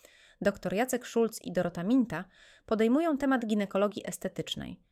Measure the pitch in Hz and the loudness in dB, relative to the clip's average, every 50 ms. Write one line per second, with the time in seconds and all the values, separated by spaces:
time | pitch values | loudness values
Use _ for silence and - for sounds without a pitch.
0 | - - - - - - _ _ 180 202 202 - - 180 185 202 254 254 254 240 | -20 -20 -20 -20 -20 -20 _ _ 0 0 0 0 -4 -2 0 0 0 0 -2 -4
1 | - - - 233 233 220 - - - - 175 185 175 175 175 175 170 208 254 269 | -6 -2 0 0 0 0 -2 -6 -10 -4 -2 -2 -2 -2 -4 -4 0 2 4 2
2 | 226 - 160 165 190 - _ - - - - - _ - 220 208 220 226 254 302 | 2 2 -2 -8 -8 -10 _ -20 -20 -20 -20 -20 _ -2 2 2 4 4 4 4
3 | 339 330 285 262 285 269 269 240 233 208 220 208 202 196 - 196 202 208 202 220 | 4 2 0 2 2 2 2 2 2 0 0 0 0 0 2 2 2 2 0 -4
4 | - - - - - 185 - - 156 - - - 67 - 175 - _ _ | -8 -8 -8 -6 -8 -6 -6 -6 -6 -6 -8 -8 -8 -10 -12 -16 _ _